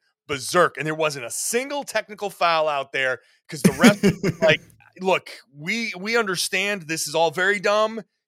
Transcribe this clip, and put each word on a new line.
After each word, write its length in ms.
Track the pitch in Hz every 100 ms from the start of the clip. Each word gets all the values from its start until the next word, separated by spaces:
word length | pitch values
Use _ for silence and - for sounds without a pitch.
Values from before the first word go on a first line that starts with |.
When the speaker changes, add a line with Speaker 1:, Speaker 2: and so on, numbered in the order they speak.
| _ _ _
Speaker 1:
berserk. 500 | 143 117 180 165 -
And 100 | 151
there 80 |
wasn't 320 | 156 156 143 117
a 40 |
single 540 | - - 233 269 285
technical 460 | 254 220 208 208 202
foul 380 | - 175 165 156
out 240 | 143 135
there 280 | 139 131 127 _ _ _
'cause 140 | 156
the 100 | 170
ref 300 | 139 190 202
was 380 | 202 - 190 -
Speaker 2:
<laughs> 20 |
Speaker 1:
like, 180 | 160 156 - _ _ -
"Look, 300 | 185 160 - - _
we, 380 | 143 156 220 220 185
we 180 | 202 233
understand 640 | 214 175 - 190 202 202
this 240 | 156 160 147
is 80 |
all 160 | 156 165
very 300 | 143 185 202
dumb. 420 | 202 208 220 226 - _